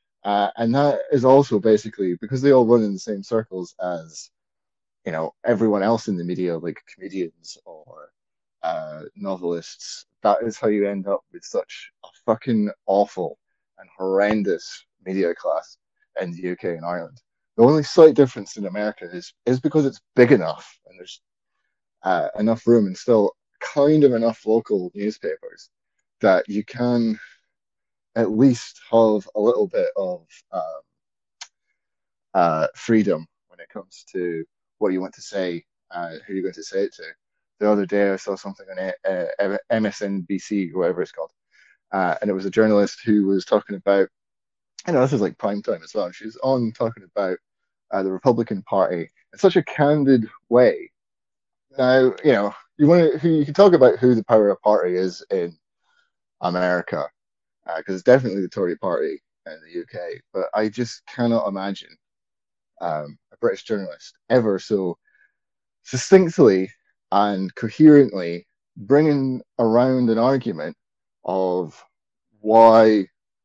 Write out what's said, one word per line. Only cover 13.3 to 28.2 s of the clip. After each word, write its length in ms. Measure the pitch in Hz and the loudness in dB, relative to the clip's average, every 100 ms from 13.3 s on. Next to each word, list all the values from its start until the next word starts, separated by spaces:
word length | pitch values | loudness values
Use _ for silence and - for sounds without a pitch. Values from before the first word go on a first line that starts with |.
| - _ _ _ _ | -10 _ _ _ _
and 120 | 92 - | -20 -10
horrendous 880 | 95 98 104 107 98 82 - - _ _ 92 | -2 0 0 0 -2 -6 -8 -20 _ _ -10
media 300 | 95 87 85 | -4 -4 -4
class 420 | 87 80 - _ _ _ _ - | -6 -6 -8 _ _ _ _ -12
in 100 | 90 | -10
the 120 | 87 | -8
U 120 | 92 90 | -10 -8
K 220 | 92 85 | -8 -8
and 80 | 85 | -8
Ireland. 360 | 87 85 _ _ _ _ - | -10 -10 _ _ _ _ 4
The 60 | |
only 200 | 120 156 | 4 4
slight 320 | 147 - 160 147 | 0 6 8 8
difference 400 | 135 120 101 - | 2 0 -16 -12
in 100 | 101 | -10
America 400 | 98 104 - 87 | -6 -8 -8 -14
is, 220 | 87 - _ - | -16 -18 _ -4
is 140 | 127 | -2
because 260 | 151 156 139 | 0 0 -2
it's 140 | - _ - | -4 _ 4
big 160 | 120 | 6
enough 480 | 123 80 - - _ _ | 4 2 -8 -14 _ _
and 100 | 92 | -20
there's, 240 | 90 - _ _ _ _ _ _ _ _ | -20 -20 _ _ _ _ _ _ _ _
uh, 260 | 92 87 76 - | -4 -2 -2 -2
enough 260 | 104 113 - | -2 0 2
room 200 | 117 101 | 2 2
and 120 | 92 | -4
still 360 | - 113 101 - _ - | 0 2 2 -4 _ -16
kind 460 | - - 143 156 143 | -8 0 2 4 4
of 80 | |
enough 320 | 120 117 113 110 | 2 -2 -4 -2
local 460 | 113 - 104 90 | -2 0 -4 -4
newspapers 760 | 98 104 110 85 78 - - - _ _ _ _ - | -6 -8 -6 -8 -10 -12 -20 -20 _ _ _ _ -2
that 260 | 107 92 - | 2 2 0
you 160 | 104 | -6
can 560 | 107 123 123 120 117 110 - _ _ _ _ _ _ _ _ | -8 -4 -2 0 -2 -4 -10 _ _ _ _ _ _ _ _
at 160 | - | -4